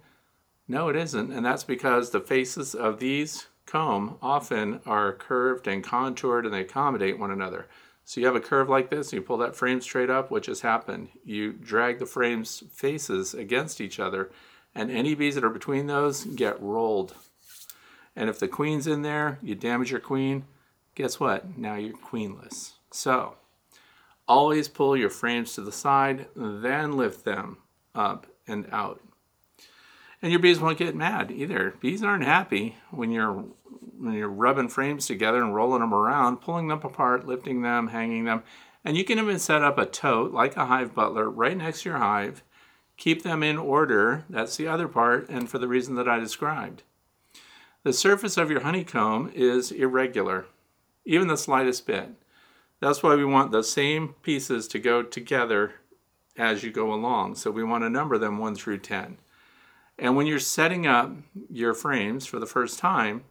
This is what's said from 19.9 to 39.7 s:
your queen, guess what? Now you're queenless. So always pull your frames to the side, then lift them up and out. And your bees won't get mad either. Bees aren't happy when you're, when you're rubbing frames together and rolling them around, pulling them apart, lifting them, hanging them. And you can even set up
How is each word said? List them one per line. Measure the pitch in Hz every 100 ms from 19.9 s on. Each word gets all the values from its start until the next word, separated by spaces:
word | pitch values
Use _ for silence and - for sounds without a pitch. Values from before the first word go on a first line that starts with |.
your | 123
queen, | - 135 135 139 139 _ _ _ _ -
guess | 131 -
what? | 131 95 - 135
Now | 107 104
you're | 107 -
queenless. | - 117 104 - - - - - _
So | - - - - - _ _ _ _ _ _ _ _ -
always | 135 151 151 147
pull | - 139 135
your | 104
frames | - 120 120 117
to | -
the | 101
side, | - 143 139 139 135 135 -
then | 110 104 123 147 151 139
lift | 113 - 110
them | 95 107 - _ _ _
up | 117 101 98 - _ -
and | 104 -
out. | 107 101 98 - _ _ _ _ _ - _ - - - -
And | 170
your | 170
bees | 180 165
won't | 160 160
get | 170 156
mad | 170 214 -
either. | - 156 156 - -
Bees | 127 196
aren't | 208 196
happy | 135 170 185 101 110 - -
when | - 113
you're, | 113 110 98 - - - - - -
when | 117
you're | 107 104
rubbing | 98 120 139 120
frames | - 135 143 -
together | 101 110 120
and | 113
rolling | 104 120 127
them | 117
around, | 101 110 143 123 123
pulling | - 170 160
them | 151
apart, | 135 - 127 123 135
lifting | 127 147 123
them, | 120 120 113
hanging | 113 113 113 117
them. | 113 - - - _
And | - 160
you |
can | 190 220
even | 214 185
set | - 151
up | 143